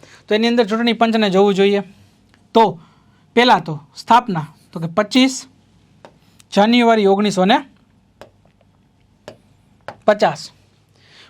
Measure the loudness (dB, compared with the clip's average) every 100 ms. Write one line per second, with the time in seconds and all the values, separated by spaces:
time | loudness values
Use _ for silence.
0 | -20 -20 _ -2 0 0 -2 -2 -2 0
1 | 0 0 0 2 2 2 0 0 -6 -16
2 | _ _ _ _ _ 0 0 -2 -16 _
3 | _ _ _ 0 2 2 -2 -12 -14 -20
4 | 0 0 0 -6 -8 _ _ -12 -8 -6
5 | -2 0 0 -2 -14 _ _ _ _ _
6 | -20 _ _ _ _ 0 2 2 2 2
7 | 2 0 0 0 0 0 -2 _ _ _
8 | _ _ -20 _ _ _ _ _ _ _
9 | _ _ -20 -20 _ _ _ _ -20 -6
10 | -4 0 -2 -4 -12 -20 _ _ _ _
11 | _ -20 -20